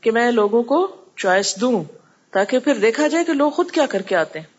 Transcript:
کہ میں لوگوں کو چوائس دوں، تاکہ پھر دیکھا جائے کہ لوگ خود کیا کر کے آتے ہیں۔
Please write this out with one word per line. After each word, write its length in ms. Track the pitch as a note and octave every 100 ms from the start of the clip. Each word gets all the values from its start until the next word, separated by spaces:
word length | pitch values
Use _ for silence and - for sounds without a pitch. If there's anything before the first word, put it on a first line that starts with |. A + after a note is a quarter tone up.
کہ 100 | A#3
میں 200 | A3+ A#3+
لوگوں 320 | A#3+ G#3 A3+
کو 320 | A#3+ D4 F#4 - - -
چوائس 460 | G3 F#3 G3 G3
دوں، 220 | B3 A3+ D3 - _ _ _
تاکہ 280 | F#3+ G#3 B3+
پھر 160 | B3+ B3
دیکھا 320 | G#3+ A3+ D4+
جائے 160 | D#4+
کہ 100 | E4+
لوگ 180 | D4 D4
خود 200 | - F4
کیا 140 | - C#4
کر 160 | G3
کے 140 | F#3+ F#3
آتے 240 | D#3 D#3
ہیں۔ 140 | D#3+